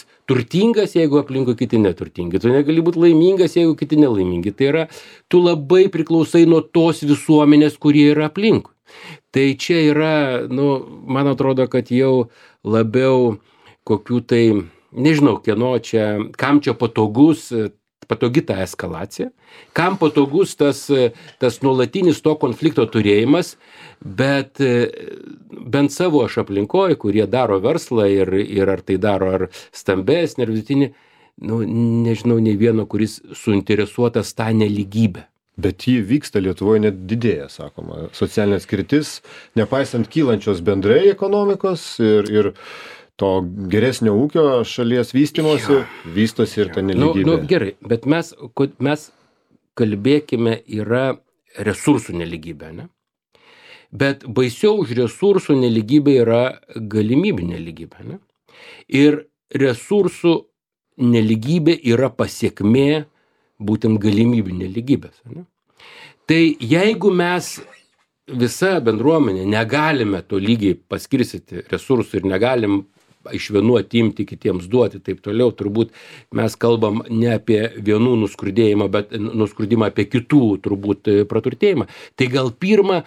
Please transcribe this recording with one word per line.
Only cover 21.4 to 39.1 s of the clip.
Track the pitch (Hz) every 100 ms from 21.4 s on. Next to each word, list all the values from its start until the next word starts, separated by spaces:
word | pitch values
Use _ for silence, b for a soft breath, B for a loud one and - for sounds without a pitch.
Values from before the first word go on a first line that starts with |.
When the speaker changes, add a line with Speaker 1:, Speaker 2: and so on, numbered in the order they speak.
| 127 113
Speaker 1:
nuolatinis | 139 131 120 190 180 151
to | 160 151
konflikto | 139 113 160 156 147
turėjimas, | 113 104 104 120 160 175 - B B B B
bet, | - 95 135 139 135 -
e, | 135 120 120 - - - - - -
bent | - - 139 143
savo | - 180 151
aš | 113 -
aplinkoj, | 101 101 101 180 190 151
kurie | 104 101 101
daro | 123 123 98
verslą | 107 160 - 117 101
ir, | 98 92
ir | 95 104 101 98
ar | 92 -
tai | 95
daro | 107 98 92
ar | 92 92 B B
stambesnį, | - - 95 95 160 165 - 117
ar |
vidutinį, | 110 107 139 143 b b b b _
nu, | - 113 104 113 117 117
nežinau | 117 113 120 117
nei | 110 104
vieno, | 117 113 101
kuris | 104 107 - -
suinteresuotas | - - 101 95 104 101 - 120 117 98 -
tą | 113
nelygybę. | 110 104 104 98 107 110 90 - _ _ -
Speaker 2:
Bet | 92 87 -
ji | 123
vyksta | 98 143 - 107
Lietuvoj, | 95 90 98 110
net | 107 95 92
didėja, | 117 117 80 69
sakoma. | - 73 - 82 78 80
Socialinė | - 98 - 101 98
atskirtis, | - 98 92 143 151